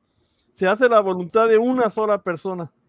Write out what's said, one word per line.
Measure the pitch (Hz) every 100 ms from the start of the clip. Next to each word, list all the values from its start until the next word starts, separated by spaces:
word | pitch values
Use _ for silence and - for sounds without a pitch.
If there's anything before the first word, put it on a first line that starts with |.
| _ _ _ _ _
se | - 185
hace | 214 247
la | 226
voluntad | 196 185 175 220 226
de | 220
una | 247 254 226
sola | 220 214 202
persona. | 185 165 196 180 160 _